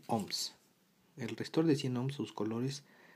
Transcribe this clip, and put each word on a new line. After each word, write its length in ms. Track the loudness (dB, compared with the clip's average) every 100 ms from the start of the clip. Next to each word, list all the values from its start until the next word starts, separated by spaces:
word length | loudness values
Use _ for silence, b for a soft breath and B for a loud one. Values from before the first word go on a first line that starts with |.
| -2
ohms. 480 | -2 0 -4 -6 -10 _ _ _ _ _ -8
El 200 | -6 -6
resistor 300 | -2 4 6
de 80 |
cien 220 | 4 2 0
ohms, 180 | 0
sus 180 | -2 -4
colores, 520 | -2 -2 0 -2 -4 -12 B B